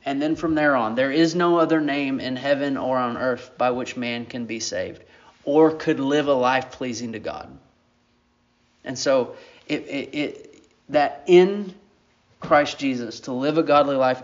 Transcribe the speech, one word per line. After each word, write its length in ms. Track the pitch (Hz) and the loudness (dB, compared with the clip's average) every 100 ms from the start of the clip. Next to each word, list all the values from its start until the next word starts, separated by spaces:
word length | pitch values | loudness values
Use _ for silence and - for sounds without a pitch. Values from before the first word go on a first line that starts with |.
| 143 | -6
and 160 | 139 | -2
then 140 | 151 156 | -2 -2
from 200 | 165 151 | 0 2
there 200 | 147 131 | 2 2
on, 200 | 110 117 | 0 0
"There 160 | 135 | 0
is 240 | 151 165 175 | 2 2 2
no 240 | 175 170 | 2 4
other 200 | 156 160 | 4 2
name 400 | 147 143 139 131 | 0 -2 -2 -4
in 160 | 127 127 | -6 -4
heaven 400 | 139 139 143 135 | -2 0 0 -2
or 220 | 127 127 | -2 -2
on 200 | 123 117 | -2 -2
earth 340 | 127 120 - - | -4 -4 -8 -2
by 120 | 123 | -2
which 260 | 123 120 131 | -2 -6 -6
man 300 | 120 120 117 | -6 -6 -8
can 200 | 127 113 | -10 -8
be 140 | 113 | -8
saved 440 | - 95 90 - - - - _ - | -6 -6 -6 -10 -20 -20 -20 _ 0
or 260 | 147 160 | 4 4
could 280 | 156 160 135 | 4 -2 -2
live 280 | 135 147 143 | 0 0 2
a 60 | |
life 380 | 131 123 131 127 | 2 2 0 -2
pleasing 400 | - 131 113 120 | -8 -8 -8 -8
to 80 | 110 | -10
God." 360 | - - - 143 _ _ _ _ _ _ _ _ _ _ _ _ | -10 -10 -14 -20 _ _ _ _ _ _ _ _ _ _ _ _
And 140 | - 127 | -12 -4
so 380 | 143 135 117 - - - - | 2 2 0 -6 -20 -16 -6
it, 160 | 147 | -6
it, 320 | - - - - | -6 -8 -6 -6
it, 480 | 139 - - - _ _ - | -6 -8 -18 -20 _ _ -2
that 340 | 147 139 - - | 0 0 -2 6
in 480 | 180 190 208 190 - _ _ _ _ _ - | 8 8 2 -8 -14 _ _ _ _ _ -12
Christ 380 | - 147 147 - | 2 2 2 -2
Jesus, 440 | 139 127 117 - | -4 -4 -6 -10
to 100 | - | -8
live 260 | 127 143 156 | -4 -2 0
a 60 | |
godly 320 | 143 147 143 135 | 4 4 4 2
life 260 | 131 127 | 0 -2